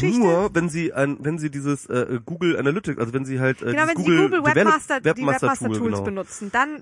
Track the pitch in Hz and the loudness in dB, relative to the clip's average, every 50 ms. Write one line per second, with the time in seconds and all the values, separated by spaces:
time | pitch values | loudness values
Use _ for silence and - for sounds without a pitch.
0 | - 180 226 247 226 175 170 175 202 208 - 170 170 170 147 170 165 156 - 131 | 0 0 2 4 4 4 4 4 2 0 0 0 -2 0 -2 -2 -4 -2 0 0
1 | 139 143 143 - 127 147 165 165 151 151 139 143 139 143 143 - - - 127 123 | 0 0 0 -4 -4 -4 -4 -4 -4 -6 -6 -4 -2 -2 -4 -4 -4 -2 -2 -2
2 | 120 - 127 117 110 - 170 165 180 170 147 110 123 139 156 214 - 165 139 - | 0 -2 -4 -6 -6 -8 -6 -2 0 0 0 2 0 0 0 0 -2 -6 -4 -4
3 | 120 117 120 135 135 131 135 127 131 131 131 - - 117 120 285 311 320 339 - | -4 -4 -2 -4 -4 -4 -2 0 0 0 0 0 -2 -2 0 0 0 0 0 0
4 | - 302 - 160 - 392 370 349 285 294 311 285 202 320 311 294 - - 294 262 | 2 4 4 4 4 4 2 2 2 2 4 4 6 4 4 2 0 -2 -4 0
5 | - 151 165 233 262 277 262 262 - - 269 - 127 113 110 107 117 113 - 101 | 2 0 0 2 0 0 0 2 2 0 0 0 -2 -4 -2 -2 -2 -2 -2 -2
6 | 98 208 - 190 185 - - - 214 202 - 240 269 302 302 285 | -4 -4 -6 -6 -8 -10 -10 -12 -10 -4 -2 -2 -2 -2 -4 -12